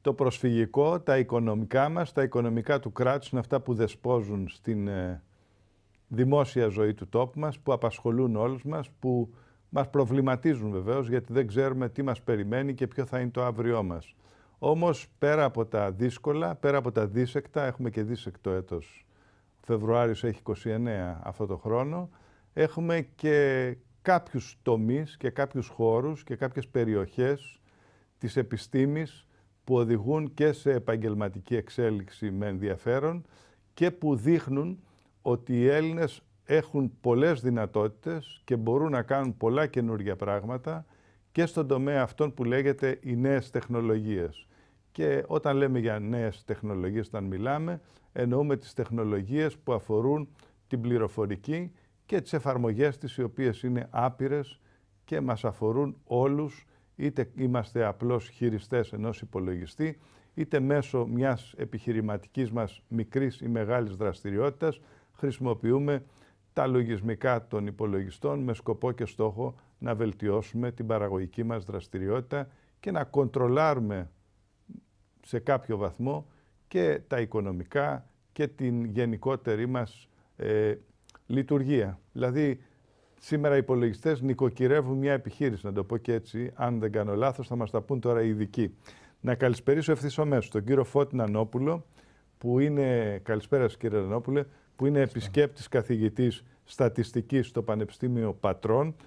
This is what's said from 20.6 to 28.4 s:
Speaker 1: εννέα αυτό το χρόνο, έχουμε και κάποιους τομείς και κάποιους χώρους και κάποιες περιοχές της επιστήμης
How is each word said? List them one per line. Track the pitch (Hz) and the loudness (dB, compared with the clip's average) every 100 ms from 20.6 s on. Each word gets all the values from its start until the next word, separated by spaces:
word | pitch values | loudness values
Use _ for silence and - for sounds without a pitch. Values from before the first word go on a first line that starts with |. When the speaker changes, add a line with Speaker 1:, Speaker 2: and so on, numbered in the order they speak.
| 117 | -4
Speaker 1:
εννέα | 110 120 104 87 87 | -2 -2 -4 -6 -8
αυτό | - - | -10 -8
το | 104 92 | -6 -4
χρόνο, | 110 117 139 175 175 - - _ _ | -2 -2 -2 -6 -10 -14 -20 _ _
έχουμε | - 156 165 170 170 131 | 0 0 0 -2 -2 -4
και | - 156 147 139 131 127 123 _ _ | -4 2 4 4 2 -2 -6 _ _
κάποιους | - 180 - 135 - - | 2 2 2 -6 -6 -4
τομείς | - 110 110 135 151 - | 2 4 4 0 -2 -6
και | 127 | -6
κάποιους | - 139 135 - | -2 -2 -2 -6
χώρους | - 113 113 139 151 | 0 2 4 0 -6
και | - | -10
κάποιες | 120 131 135 127 | -6 -4 -4 -2
περιοχές | 127 113 104 95 - 127 143 - - _ _ _ _ _ _ | 0 2 0 0 0 0 0 -6 -20 _ _ _ _ _ _
της | 117 | -2
επιστήμης | 135 | -2